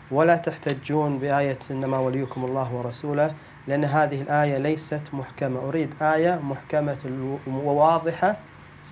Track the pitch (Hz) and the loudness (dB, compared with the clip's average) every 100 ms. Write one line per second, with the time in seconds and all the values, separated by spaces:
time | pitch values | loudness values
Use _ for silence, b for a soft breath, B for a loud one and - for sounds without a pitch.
0 | - 135 165 170 170 - - 131 135 151 | -2 4 6 4 2 -4 -4 -4 -2 0
1 | 147 139 139 139 143 131 - 135 135 135 | 2 0 0 2 2 -2 -6 -4 -2 0
2 | 131 135 131 - 127 135 123 123 123 120 | 0 0 -4 -4 -4 -2 -2 -4 -6 -6
3 | 151 143 156 156 B B - 139 147 147 | -4 2 0 0 B B -4 0 2 2
4 | 151 143 139 147 147 139 147 156 - 151 | 2 0 0 2 2 2 0 -2 -4 -8
5 | 151 139 131 - 139 127 135 160 143 - | -6 -8 -8 -4 -4 -2 -2 -2 -2 0
6 | 156 160 170 175 143 135 - 151 147 139 | 2 4 4 2 -2 -8 -2 -2 0 -4
7 | 139 131 131 139 131 131 143 143 156 165 | -6 -6 -4 -6 -6 -4 0 4 6 4
8 | 165 165 185 208 - - - - - | 0 0 0 0 -8 -20 -20 -20 -10